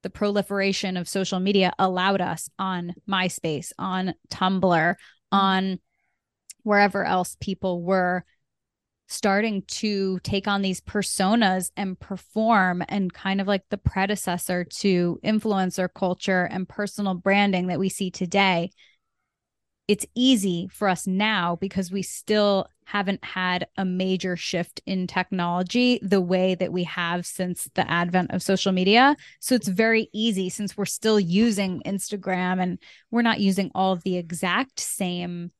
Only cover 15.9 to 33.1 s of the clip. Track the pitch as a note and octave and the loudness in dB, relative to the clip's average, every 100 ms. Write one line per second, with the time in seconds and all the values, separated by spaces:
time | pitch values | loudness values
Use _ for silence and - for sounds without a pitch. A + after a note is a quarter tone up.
15.9 | - F#3 F3+ - F#3 F3+ F#3 F#3 - G3+ | -2 -2 -2 0 0 0 -4 -8 -6 -6
16.9 | - G3+ F3+ F#3+ G3 G3+ F#3 F3+ E3+ F#3+ | -4 -4 -2 2 4 4 2 0 0 -2
17.9 | - F#3+ - F3+ G3 G3 F3 E3+ _ _ | -2 -6 -4 -2 2 4 2 -2 _ _
18.9 | _ _ _ _ _ _ _ _ _ - | _ _ _ _ _ _ _ _ _ -2
19.9 | G#3 - - B3+ B3 F#3+ F3 F#3 - G3+ | -2 -2 0 4 4 2 -2 -6 -2 0
20.9 | F3+ - F#3 G#3+ G#3 F3 E3+ G3 F#3+ F3+ | 0 -2 0 0 0 0 -2 -4 -4 -4
21.9 | G3 F#3+ - - G#3+ G#3 G3 - _ - | -4 -6 -10 0 2 4 2 0 _ -6
22.9 | G#3 F#3+ G3 - - F#3 F3+ - - F#3+ | -4 -2 -4 -6 -4 -2 -2 -4 -4 -2
23.9 | F3+ F#3 F#3 F#3 F3 - F3 E3+ - - | 0 0 0 -2 -4 -4 -4 -4 -8 -6
24.9 | F#3+ F3+ - F3+ F#3 F3 F3 F3+ B3 B3 | -4 -2 -2 -2 -2 -2 -2 0 2 2
25.9 | B3 G3 G3 F3+ F#3 F#3 F#3 F#3+ F3+ F3 | 2 2 0 2 2 2 0 -2 -2 -4
26.9 | - E3+ F3+ F3 - F3+ F3 - - - | -4 -2 -4 -6 -6 -6 -6 -6 -4 -2
27.9 | E3+ F3 F#3 F3+ F3+ - F#3+ G3 F#3 F#3 | 0 0 0 0 -4 0 0 2 2 4
28.9 | A3 C4+ D4 - - - B3+ - F#3 A3+ | 6 6 4 -4 -12 -2 0 0 2 4
29.9 | A3+ A3 G#3 A3+ F#3+ F#3 - G#3 - G3 | 4 0 -2 0 0 -2 -4 -8 -4 -6
30.9 | - A3 G#3+ F3+ F#3 A#3 G3+ F#3+ F3+ - | -2 2 4 4 4 4 2 -2 -4 -4
31.9 | G3 - G3+ F#3 F#3 F3+ F#3 F#3 F#3 - | -6 -6 -8 -4 -2 0 0 0 -2 -10
32.9 | - _ | -20 _